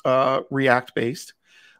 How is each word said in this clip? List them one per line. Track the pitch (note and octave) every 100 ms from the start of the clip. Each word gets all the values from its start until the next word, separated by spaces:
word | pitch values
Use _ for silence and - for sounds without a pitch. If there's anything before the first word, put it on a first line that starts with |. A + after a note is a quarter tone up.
| C3
uh, | C3 C3+ C3+ -
React-based, | C#3 C3+ B2 - - A#2 D3+ - - _ _ _ _